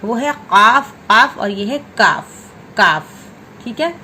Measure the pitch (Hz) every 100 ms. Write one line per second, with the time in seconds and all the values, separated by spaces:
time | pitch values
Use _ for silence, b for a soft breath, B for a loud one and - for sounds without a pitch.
0 | 202 226 285 285 - 185 214 262 277 -
1 | - 214 269 - 208 196 202 285 294 -
2 | 196 151 - - - - - - 190 156
3 | - - - - - - - 226 320 339